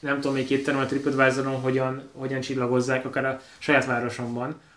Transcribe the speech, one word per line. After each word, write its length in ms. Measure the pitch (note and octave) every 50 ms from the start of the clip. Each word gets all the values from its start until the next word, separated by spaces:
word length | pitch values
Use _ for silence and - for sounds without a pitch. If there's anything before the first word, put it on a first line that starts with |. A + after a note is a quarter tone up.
nem 140 | - C#3+ C#3
tudom, 220 | C#3 C#3 C#3 C3+
még 100 | C3+ B2+
két 180 | C3 C3+ C3+ -
terem 160 | D3+ C#3 C#3
a 60 | C3+
TripAdvisoron, 720 | C3 C#3+ C#3 - D3 D3 C3+ C3 C3 B2 C3 C3 C3+ C3 C3
hogyan, 420 | B2+ C3 B2+ C3 C3 C3 C3 C3+ - - -
hogyan 280 | - C3+ C3 C3+ C3
csillagozzák, 640 | B2+ - C3+ B2+ B2 A#2+ B2+ B2+ A#2+ B2+ C3+ B2+ B2+
akár 200 | C3+ - C#3+ C3
a 160 | C3+ C3 C3 - - - -
saját 280 | - - D3+ - -
városomban. 680 | - B2 A#2+ A#2+ A#2+ - - B2 A#2 A#2+ A#2 B2 C#3 D#3 - _ _ -